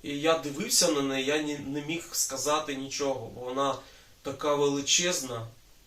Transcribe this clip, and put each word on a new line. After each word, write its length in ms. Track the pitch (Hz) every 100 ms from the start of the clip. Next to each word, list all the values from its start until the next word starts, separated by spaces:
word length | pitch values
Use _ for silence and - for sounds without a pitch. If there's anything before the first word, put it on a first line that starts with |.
і 160 | 151 143
я 180 | 160 160
дивився 540 | 147 143 220 - 175
на 100 | 147
неї, 240 | 139 135 131
я 160 | 151
ні, 160 | 151 143
не 240 | 139 143
міг 280 | 143 165 -
сказати 640 | - - 135 143 151 151 135
нічого, 560 | 135 - 139 127 113 104
бо 60 |
вона 340 | 127 131 139 135 - - - -
така 340 | 143 139 151 143
величезна, 920 | 143 139 139 - 180 175 131 117 113 - - -